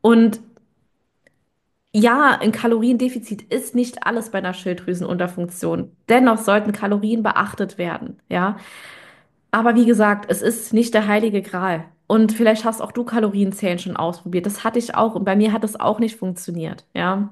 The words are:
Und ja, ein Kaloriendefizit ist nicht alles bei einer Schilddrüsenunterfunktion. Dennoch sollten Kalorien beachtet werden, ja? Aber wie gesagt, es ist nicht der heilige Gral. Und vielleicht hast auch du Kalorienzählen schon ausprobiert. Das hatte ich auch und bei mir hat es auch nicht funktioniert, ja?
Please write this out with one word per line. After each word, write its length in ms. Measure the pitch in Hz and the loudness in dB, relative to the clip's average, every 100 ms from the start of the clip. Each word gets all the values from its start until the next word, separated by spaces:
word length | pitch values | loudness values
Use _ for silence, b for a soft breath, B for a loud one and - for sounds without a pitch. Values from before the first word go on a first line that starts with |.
Und 380 | 220 226 226 214 - _ _ _ _ _ _ _ _ _ _ _ _ _ _ 208 | 6 6 6 2 -14 _ _ _ _ _ _ _ _ _ _ _ _ _ _ 2
ja, 420 | 233 254 285 - | 4 4 4 4
ein 120 | 214 | 0
Kaloriendefizit 880 | 220 233 226 233 240 254 254 - 202 - | 0 0 2 2 2 0 -4 -10 -12 -6
ist 220 | 233 240 | -6 -2
nicht 320 | 240 247 - - | -2 -2 -4 -4
alles 240 | 233 220 | -4 -4
bei 80 | 196 | -6
einer 160 | 185 | -6
Schilddrüsenunterfunktion. 1400 | 185 190 180 - 180 180 180 180 180 175 - 170 170 - _ - | -6 -6 -6 -6 -6 -4 -4 -4 -4 -8 -6 -4 -4 -6 _ 2
Dennoch 280 | 233 254 220 | 4 6 4
sollten 360 | 220 208 208 | 2 0 0
Kalorien 500 | 208 202 208 214 226 | -4 -2 -2 0 0
beachtet 560 | 208 - 202 - 196 - | 0 0 -2 -4 -8 -6
werden, 400 | 175 160 - - _ | -6 -6 -10 -16 _
ja? 280 | 180 190 202 B B B B B B B _ _ | -2 -2 -4 B B B B B B B _ _
Aber 240 | 214 233 | 0 4
wie 120 | 233 233 | 4 6
gesagt, 440 | 220 208 202 - | 6 4 2 -2
es 140 | 196 | -2
ist 300 | 214 233 - | -2 -4 -2
nicht 200 | 220 233 | 0 2
der 140 | 214 208 | 0 2
heilige 340 | 208 220 202 | 2 2 -2
Gral. 440 | 190 180 185 165 165 _ _ | -4 -4 -2 -4 -6 _ _
Und 280 | 220 220 | 4 4
vielleicht 300 | 220 226 220 | 4 4 4
hast 160 | 226 226 | -2 -4
auch 120 | 214 | -8
du 120 | 240 | -6
Kalorienzählen 760 | 240 233 208 202 196 196 196 175 | -4 0 0 0 -2 -2 -4 -4
schon 180 | 180 - | -6 -4
ausprobiert. 480 | 165 175 175 175 190 | -6 -6 -4 -4 -4
Das 180 | 202 | -4
hatte 140 | 226 240 | -2 -2
ich 160 | 233 | -2
auch 220 | - 226 220 | 0 0 0
und 100 | 196 | 0
bei 100 | 196 | 2
mir 180 | 214 | 2
hat 100 | 220 | 0
es 160 | 220 - | -4 -2
auch 180 | - 220 | -2 0
nicht 200 | 226 - | -2 -2
funktioniert, 680 | 185 180 - 170 160 - _ | -8 -8 -10 -8 -8 -10 _
ja? 360 | 175 175 196 202 | -4 -2 -2 -4